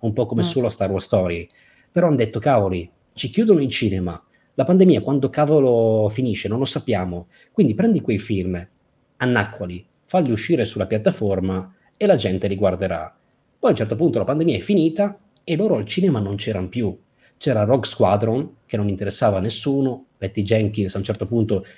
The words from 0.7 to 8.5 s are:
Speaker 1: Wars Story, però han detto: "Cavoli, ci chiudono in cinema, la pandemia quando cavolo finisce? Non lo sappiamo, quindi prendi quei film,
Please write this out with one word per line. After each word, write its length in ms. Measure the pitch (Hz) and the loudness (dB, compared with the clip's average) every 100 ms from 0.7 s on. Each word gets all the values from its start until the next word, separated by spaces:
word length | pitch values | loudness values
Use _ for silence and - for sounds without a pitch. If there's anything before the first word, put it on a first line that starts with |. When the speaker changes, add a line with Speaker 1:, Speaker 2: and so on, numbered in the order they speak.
| - 98 | -2 -2
Speaker 1:
Wars 140 | 95 - | -2 0
Story, 420 | 104 90 85 - _ _ _ _ | 0 0 -4 -10 _ _ _ _
però 180 | 175 170 | 0 2
han 80 | 135 | 2
detto: 220 | 113 113 | 0 0
"Cavoli, 520 | 147 123 98 90 82 _ _ | 2 2 2 -2 -8 _ _
ci 140 | - 117 | -10 -4
chiudono 300 | 202 220 170 | 0 4 4
in 100 | 135 | 2
cinema, 500 | - 107 95 87 82 _ _ _ | 0 -2 0 -4 -8 _ _ _
la 100 | - | -2
pandemia 380 | 135 185 185 117 | 2 6 6 6
quando 260 | 135 139 131 | 2 0 0
cavolo 800 | - 147 151 131 117 113 110 107 | 0 4 4 4 4 4 2 0
finisce? 400 | 107 127 101 101 | 0 -2 -2 -4
Non 100 | 117 | -2
lo 60 | |
sappiamo, 640 | 135 139 123 98 92 87 - _ _ | -2 -4 -2 -2 -2 -6 -12 _ _
quindi 220 | - 147 | 0 2
prendi 260 | 107 226 170 | 2 2 2
quei 180 | - 101 | 0 -2
film, 480 | - 98 92 | -2 -4 -2